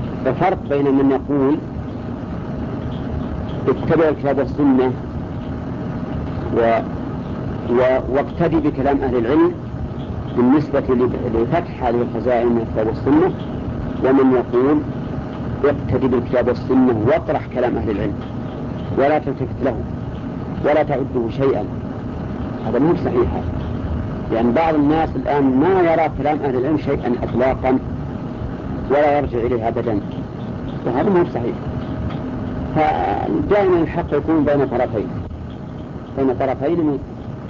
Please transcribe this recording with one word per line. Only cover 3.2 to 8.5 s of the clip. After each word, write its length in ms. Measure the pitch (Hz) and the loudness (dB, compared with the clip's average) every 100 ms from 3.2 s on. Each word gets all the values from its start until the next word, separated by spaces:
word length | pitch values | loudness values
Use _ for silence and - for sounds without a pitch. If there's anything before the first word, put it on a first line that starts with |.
| - - - - 139 | -4 -6 -6 -2 0
"اتبع 400 | 113 110 160 156 | 0 2 4 4
الكتاب 300 | 131 139 139 | 2 0 0
والسنة 540 | 123 - 143 127 127 117 - - - - - - - - - - - - - - 101 117 | 0 2 4 4 2 0 -6 -8 -8 -8 -8 -8 -8 -6 -6 -6 -6 -6 -4 -4 -2 2
و-، 240 | 113 113 - - - - - - - - - | 4 2 0 -6 -6 -6 -6 -6 -6 -6 0
و-، 300 | 120 127 131 - | 2 4 2 0
واقتدي 420 | 135 123 - 170 | -2 -2 0 2